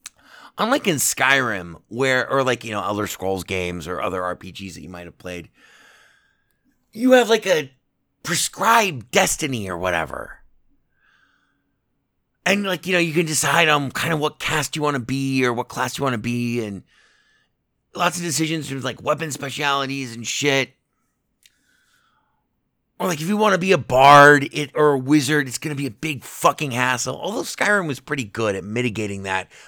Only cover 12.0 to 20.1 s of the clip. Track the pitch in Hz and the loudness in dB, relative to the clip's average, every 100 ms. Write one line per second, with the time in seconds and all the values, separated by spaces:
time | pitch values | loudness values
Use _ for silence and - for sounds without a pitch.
12 | _ _ _ _ 175 202 196 180 180 180 | _ _ _ _ -2 0 0 -4 0 0
13 | 170 151 160 147 - 170 160 147 135 - | 2 0 0 -2 0 2 4 2 0 -4
14 | 165 160 147 - - 156 139 156 147 139 | -4 -2 -2 -4 -4 -2 -4 -2 -2 -2
15 | 117 135 135 131 123 120 120 123 123 - | -4 -4 -2 2 2 0 -6 -6 -4 -2
16 | 139 120 117 120 120 120 107 95 - _ | -2 -2 -4 -2 -2 -4 -4 -8 -14 _
17 | _ _ _ _ _ _ _ _ _ 170 | _ _ _ _ _ _ _ _ _ -4
18 | 175 175 175 135 160 160 135 135 123 110 | -2 -2 -4 -2 -2 -4 -6 -8 -8 -6
19 | - 147 160 123 139 143 143 139 135 135 | -4 -2 -4 -8 -8 -4 -2 0 -2 -6
20 | 127 | -8